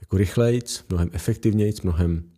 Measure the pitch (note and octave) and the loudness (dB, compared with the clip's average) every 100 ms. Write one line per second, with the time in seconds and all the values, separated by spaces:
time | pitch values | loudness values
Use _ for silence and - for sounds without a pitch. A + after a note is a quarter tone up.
0 | - F#2+ G2 - A#2 B2 A#2+ - - F2+ | -2 0 2 2 2 0 -4 -10 -4 -2
1 | E2+ - - A2 A2+ G#2+ G#2 G#2 F#2 D#2+ | -2 -2 -4 0 2 2 0 0 -2 0
2 | F2 E2 E2+ | 0 -2 -6